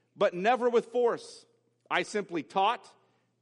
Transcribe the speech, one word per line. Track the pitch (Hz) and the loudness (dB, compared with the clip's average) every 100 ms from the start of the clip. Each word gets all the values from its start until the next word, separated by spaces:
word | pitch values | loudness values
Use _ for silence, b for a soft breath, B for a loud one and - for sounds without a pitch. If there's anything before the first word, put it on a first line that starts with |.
| _ 143 | _ -2
but | 196 | -2
never | 175 214 247 240 | 2 0 2 2
with | 233 220 | 2 0
force. | 247 233 160 - - _ _ _ _ _ | 0 0 0 -8 -20 _ _ _ _ _
I | 165 | -2
simply | - 208 - 170 | -2 -4 -6 -8
taught, | - 196 202 240 - _ _ _ _ _ | -4 0 0 -2 -8 _ _ _ _ _